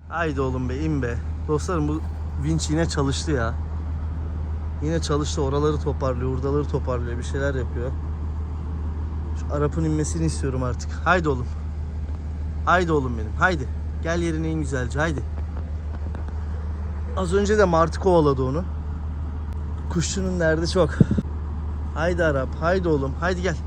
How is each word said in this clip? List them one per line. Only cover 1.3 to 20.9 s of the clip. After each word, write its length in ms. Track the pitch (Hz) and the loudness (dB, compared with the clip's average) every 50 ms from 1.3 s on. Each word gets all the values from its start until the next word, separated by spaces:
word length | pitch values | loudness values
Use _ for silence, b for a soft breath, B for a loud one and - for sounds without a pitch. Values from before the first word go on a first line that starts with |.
| - - - - | -4 -4 0 0
Dostlarım 400 | 151 147 - - 185 160 147 147 | 0 0 2 0 0 0 2 0
bu 140 | 104 104 - - - - - - - - | 0 -2 -2 -4 -6 -6 -6 -4 -4 -2
vinç 280 | 135 151 160 156 - - | 0 0 2 0 2 2
yine 180 | 151 160 165 - | 2 2 2 2
çalıştı 420 | - 151 139 135 135 - - 165 | 2 2 2 2 0 0 0 0
ya. 240 | 151 127 113 113 113 - - - - - - - - - - - - - - - - - - - - - - - - - | 0 2 0 0 -2 -4 -4 -4 -4 -4 -4 -4 -4 -4 -4 -4 -4 -4 -4 -4 -4 -4 -4 -4 -4 -4 -4 -6 -4 -2
Yine 200 | 143 151 165 160 | -2 0 0 0
çalıştı. 400 | - - 147 147 151 - - 156 | 2 2 2 2 2 0 0 0
Oraları 380 | 143 135 139 143 147 156 151 - | 2 2 2 4 4 4 2 2
toparlıyor, 520 | - 151 - - 143 131 127 120 127 131 | 0 0 0 0 0 0 0 0 0 0
hurdaları 360 | 131 127 127 139 139 147 143 - | 0 0 0 2 2 2 2 2
toparlıyor. 500 | - - - 127 123 120 120 120 120 120 | 0 0 0 0 0 0 0 -2 -2 -4
Bir 40 | |
şeyler 320 | 120 - - 139 139 139 135 | -4 -2 -2 0 0 0 0
yapıyor. 360 | 131 123 - - 117 120 131 - - - - - - - - - - - - - - - - - - - - - - - - - - - - - - | 0 -2 -2 -2 -4 -2 -2 -4 -4 -4 -4 -4 -4 -4 -4 -4 -4 -4 -4 -6 -6 -4 -4 -4 -4 -4 -4 -4 -4 -4 -4 -4 -4 -4 -4 -4 -4
Şu 140 | - - 139 | -2 -2 0
Arap'ın 300 | 147 147 147 - 160 160 | 2 0 2 2 2 2
inmesini 420 | 156 156 151 151 - - 165 160 | 2 2 0 0 0 0 0 0
istiyorum 360 | 156 135 - 139 135 131 127 | 0 0 0 -2 0 0 0
artık. 280 | 127 123 123 - - - - - - | -2 -2 -2 -4 -4 -4 -4 -2 2
Haydi 240 | 160 180 185 160 151 | 4 4 4 4 2
oğlum. 180 | 135 123 123 - - - - - - - - - - - - - - - - - - - - - - - - | 0 0 -2 -4 -6 -6 -6 -6 -6 -6 -6 -6 -4 -6 -4 -4 -6 -6 -6 -6 -6 -4 -4 -4 -4 -2 2
Haydi 280 | 147 170 180 185 165 | 4 4 4 6 4
oğlum 260 | 160 147 131 123 120 110 | 2 2 2 0 -2 -2
benim. 140 | 107 - - - | -2 -4 0 2
Haydi. 300 | 170 185 180 151 127 - - - - - - - | 2 2 2 0 -2 -4 -4 -4 -4 -4 -4 -4
Gel 200 | - 160 170 175 | -2 -2 0 0
yerine 280 | 170 170 160 156 160 160 | 0 0 0 0 0 0
in 100 | 160 156 | 0 0
güzelce. 380 | 151 127 139 127 127 127 - 139 | 0 0 0 -2 -2 0 0 0
Haydi. 240 | 156 165 151 131 - - - - - - - - - - - - - - - - - - - - - - - - - - - - - - - - - - - - - - - | 2 2 0 -2 -2 -4 -4 -4 -4 -4 -4 -6 -4 -4 -4 -4 -4 -4 -4 -4 -4 -4 -4 -4 -4 -4 -4 -4 -4 -4 -4 -4 -4 -4 -4 -4 -4 -4 -4 -4 -4 -4 -2
Az 180 | 190 190 170 185 | -2 0 2 4
önce 240 | 202 202 196 214 214 | 4 4 6 6 6
de 60 | 202 | 6
martı 360 | 180 170 160 165 160 - - | 6 8 6 6 4 2 2
kovaladı 420 | - 190 180 170 151 143 135 127 | 4 6 6 8 8 6 4 4
onu. 220 | 135 131 135 165 190 - - - - - - - - - - - - - - - - - - - - - - - - - | 2 0 0 0 -2 -2 -4 -4 -4 -4 -6 -4 -4 -6 -4 -4 -6 -4 -4 -6 -6 -4 -6 -4 -4 -4 -4 -4 -4 -2
Kuşçunun 500 | - 175 156 - - 202 190 190 185 180 | 0 0 0 0 0 -2 0 0 0 2
derdi 300 | 165 160 160 160 170 165 | 4 4 4 2 0 2
çok. 200 | - 185 170 151 | 4 4 4 4